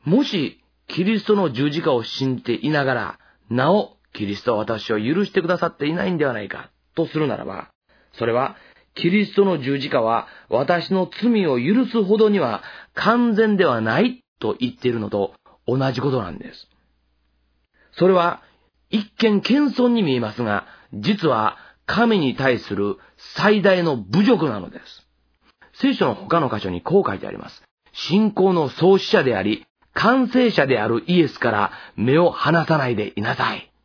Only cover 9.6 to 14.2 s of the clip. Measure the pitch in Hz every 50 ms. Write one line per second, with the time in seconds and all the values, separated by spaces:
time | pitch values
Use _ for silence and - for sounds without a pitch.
9.6 | 123 131 139 139 127 147 - 131 113 113 117 113 - - - - _ _ - 120
10.6 | 139 135 175 170 - - 190 190 180 180 - - 202 240 233 214 185 156 131 123
11.6 | 120 156 214 254 254 - - 233 202 180 214 208 220 214 208 190 147 120 104 -
12.6 | - - - - - _ _ - - 196 226 240 240 233 214 196 220 214 208 180
13.6 | 180 151 123 113 110 110 113 151 220 247 254 -